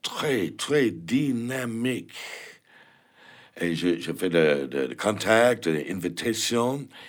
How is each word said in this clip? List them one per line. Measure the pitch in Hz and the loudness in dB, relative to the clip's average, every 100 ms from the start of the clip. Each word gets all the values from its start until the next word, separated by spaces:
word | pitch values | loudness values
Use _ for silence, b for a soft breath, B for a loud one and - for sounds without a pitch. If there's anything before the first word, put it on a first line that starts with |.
très, | - - 156 127 82 | -10 -4 0 0 0
très | - - 147 120 | -4 0 2 2
dynamique. | 85 85 127 147 120 117 131 123 113 127 117 82 - B B B B B B B B B B B B B - | 0 0 0 2 0 -2 -4 -4 -2 -2 -2 -6 -14 B B B B B B B B B B B B B -6
Et | 87 | -2
je, | 82 87 85 | 0 0 0
je | - | -2
fais | 80 92 | -2 2
le, | 85 78 71 67 | 4 6 4 0
le, | 69 65 | -4 -4
le | 60 | -2
contact, | 104 101 98 110 123 117 82 | -2 0 4 6 6 4 0
l'invitation. | 78 69 92 85 - 120 107 - 120 120 143 135 B | -2 -2 -4 -4 -4 -4 -2 0 0 0 -2 -8 B